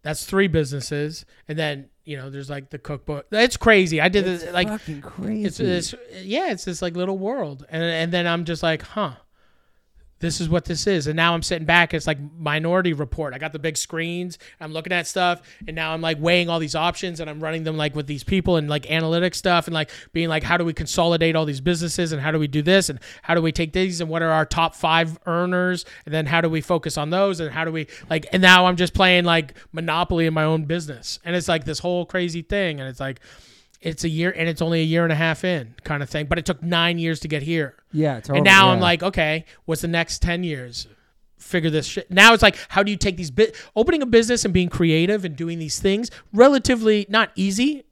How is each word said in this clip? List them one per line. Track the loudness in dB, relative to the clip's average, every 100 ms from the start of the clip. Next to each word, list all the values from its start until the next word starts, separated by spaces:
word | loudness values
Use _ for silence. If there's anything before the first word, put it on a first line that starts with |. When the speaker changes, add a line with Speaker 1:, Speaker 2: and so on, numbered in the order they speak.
| -8
Speaker 1:
that's | -8
three | -2 2 2
businesses. | 2 0 -6 -6 -6 -6 -10 -20 _ -10
And | -6
then, | -4 -6 -12 _
you | -16 -14
know, | -12
there's, | -14 -12
like, | -12 -12
the | -16
cookbook. | -10 -10 -8 -10 -4
It's | 0 0 2
crazy. | 4 6 4 2
I | 2
did | 2
Speaker 2:
It's | 0 -4
Speaker 1:
this, | -4
like, | -2 -2
Speaker 2:
fucking | -4 -10 -12
Speaker 1:
it's |
Speaker 2:
crazy. | -12 -10 -6 -4 -4 -2
Speaker 1:
this, | -2 -2 -4 -12 -18 -16
yeah, | -4 -2 -2
it's | -4
this, | -6 -6
like, | -6 -4
little | -4 -4
world. | -4 -4 -6 -8 -10
And, | -4
and | -2 -2 0
then | 0
I'm | 0 -2
just | -2 -2
like, | -2 -2
"Huh." | -6 -6 -6 -8 _ _ _ _ _ _ _ _ -20 _
This | -6 -4
is | 0
what | -2
this | -2 -4 0
is. | 0 -2
And | 2
now | 2
I'm | 2
sitting | -2 -4 2
back, | 4 4
it's | 0 -2
like | -4 -8 -8
Minority | -4 -2 0 0 0
Report. | -2 -6 -6 -8
I | -8
got | -10
the | -6
big | -6 -6
screens, | -6 -6 -6 -6 -8 -12 -20 _
I'm | -12
looking | -10 -4
at | -4 -2
stuff, | 0 0 -2 -8 -18 -12
and | -8
now | -6
I'm, | -4
like, | -4 -2
weighing | 2 2 2
all | -2
these | -2
options, | -2 -2 -2 -8 -8
and | -12
I'm | -8
running | -6 -6
them, | -4 -2
like, | -2
with | -4 -8
these | -8
people | 0 0 2 0
and, | 0
like, | -4 -2
analytic | -2 0 0 0
stuff, | -2 0 0 0
and, |
like, | -4 -6 -10 -8
being | -4 -2
like, | -2
"How | 0 0
do |
we | 0
consolidate | -4 -4 2 2 4 2 2
all |
these | -2 -2
businesses, | -2 -2 -2 -2 -2
and | -2
how | -2
do | 0
we | 0
do | 0
this, | 4 4 2
and | -6 -14 -14
how | 0
do | 0
we | 2
take | -2 -2
these, | 0 -2 -2
and | -4
what | -2
are | 2
our | 2 2
top | 0 -2
five | 0 2 2 2 -4 -4
earners, | -2 0 0 0 -2 -8 -18 -6
and |
then | -4 0
how | 2
do | 2
we | -2
focus | 0 -2 -2 -4
on | -2
those, | 0 0 0
and | -6
how | -4
do | -4
we," | -4 -8 -14 -4
like, | -4 0
and | 6
now | 8 10 8
I'm | 2
just | 0
playing, | 4 4 4
like, | 4 2 0 -14 -14
Monopoly | -8 -4 -2 0 2 2
in |
my | 2
own | 2 0
business. | -2 -6 -6 -14 -12 -12
And | -4 -4
it's, | 0
like, | -2
this | -2 -6
whole | -2 -4 -2
crazy | -4 -4 -6
thing, | -4 -2 -2 -4
and | -10
it's | -10
like, | -10 -10 -18 -20 -20 -20 _ _ -8
it's | -4
a | -4
year, | -2 -2 -2
and | -4
it's | -2
only | 0 0
a |
year | 2 2
and | 2
a | 2
half | 0 0
in | -2 -2 -6 -14
kind | -6 -6
of | -4
thing. | -6 -2
But | -2
it |
took | -2 -4
nine | -2 0 0 0
years | -2 -4
to | -4
get | -6
here. | -2 -2 -2 _ _
Speaker 2:
Yeah, | 0 0 -2
Speaker 1:
And |
Speaker 2:
totally, | -2 4
Speaker 1:
now | 8 8 8
I'm | 6
Speaker 2:
yeah. |
Speaker 1:
like, | 4 2
"Okay, | 0 0 0 -2 -6 -16
what's | -6 -4
the | -2
next | -2 -2 -2
ten | -2 0
years? | -4 -6 -10 -14 -16 _ _ _ _ _
Figure | -4 -2 0
this | 0 -2
shit." | -8 0
Now | 8 8
it's | 10
like, | 4 2 -2
how | 0
do | 0
you | 0
take | -2 -2
these | -6
bi-, | 2 2 0 -6 0
opening | 2 2
a | 4
business | 4 4 0
and | 2
being | 2 2
creative | 2 2 4 2 0
and | -4 -8
doing | -8 -6
these | -8 -2
things, | 0 0 -4 -10 _
relatively | 6 8 8 2 2 2 2 2
not | 0 0 0
easy | -2 0 -2 -2 -12